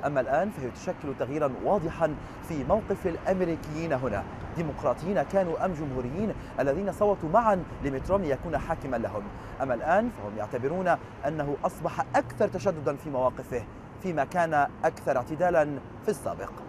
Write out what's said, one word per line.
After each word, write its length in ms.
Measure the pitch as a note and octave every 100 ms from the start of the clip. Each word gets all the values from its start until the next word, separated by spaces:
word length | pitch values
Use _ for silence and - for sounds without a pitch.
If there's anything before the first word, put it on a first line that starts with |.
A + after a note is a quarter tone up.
| C3+
أما 160 | D3
الآن 280 | B2+ C#3+ G3
فهي 220 | G3 B2+
تشكل 440 | - - F3 D3 A#2+
تغييراً 340 | B2+ D3 D3 A#2
واضحاً 520 | A2 G3 D#3+ - D#3+ C#3+ - - -
في 160 | D#3
موقف 440 | C3 G3+ G#3 G3 F3+
الأمريكيين 840 | E3 - F#3 F3+ D#3+ - D3+ E3
هنا. 300 | C3 B2+ G2+ F2+ - - -
ديمقراطيين 640 | E3 C3 C#3+ B2 D#3+ G3
كانوا 440 | C#3 G3 F3+ D#3 F#3
أم 80 |
جمهوريين 600 | D#3 D#3 B2+ B2 D#3 G#3+ - - -
الذين 320 | C3+ C#3+ G3+
صوتوا 380 | - G#3 G3 D#3
معاً 340 | F#3+ A#3 G3 C#3+ -
لميت 260 | C#3+ C3+ B2+
رومني 180 | G3 E3+
يكون 280 | C3 C3+ -
حاكماً 400 | - E3 C#3 A#2+
لهم، 260 | G#2+ G#2 G2+ - - -
أما 120 | C3+
الآن 360 | B2 C#3+ F#3 A#3
فهم 280 | - G#2 G#2+
يعتبرون 500 | G#2+ A#2+ C3 F3+ F3+ D#3 - - C#3+
أنه 300 | D#3 C#3+ C#3+
أصبح 420 | F3+ - D#3 E3 - C#4
أكثر 320 | - - G#3+
تشدداً 480 | F#3 G3 D#3+ D3+ C#3+
في 140 | D#3
مواقفه، 560 | C3+ B2+ A#2 B2 B2+ A2 - - -
فيما 220 | F#3+ D#3 C3+
كان 280 | F3+ E3 D3+ C#3+ -
أكثر 340 | D#3+ D#3+ - C3+
اعتدالاً 600 | A#2+ D#3 F3+ E3+ D3 C#3 - -
في 60 | -
السابق. 420 | G#3+ - F2 G2 -